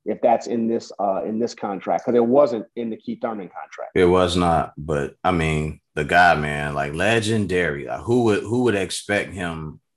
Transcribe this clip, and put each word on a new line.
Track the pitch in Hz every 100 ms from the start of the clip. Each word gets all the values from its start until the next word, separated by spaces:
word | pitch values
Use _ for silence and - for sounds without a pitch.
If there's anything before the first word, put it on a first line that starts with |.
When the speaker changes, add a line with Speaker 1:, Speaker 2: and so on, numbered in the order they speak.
Speaker 1:
if | - 107
that's | 123 117 -
in | 117 113
this, | 113 - -
uh, | 98 95
in | 98 110
this | 117
contract, | - 110 95 104 85
'cause | -
it | 120
wasn't | 117 139 143 117 -
in | 120 117
the | 110
Keith | - 113
Thurman | 120 107 87
contract. | 82 76 - -
Speaker 2:
It | - 90
was | 92 90 90
not, | 87 80 - -
but | 76 76 69 -
I | 90
mean, | 87 80 78 78 78 _
the | 76
guy, | 73 87 87
man, | 78 76 76 73
like, | 71 71
legendary. | 80 98 117 107 113 92 90 85 71 62
Like, | 65
who | 107 123
would, | 113 101
who | 104 120
would | 123
expect | 101 90 - - 101 76
him | 90 87 80 78 - _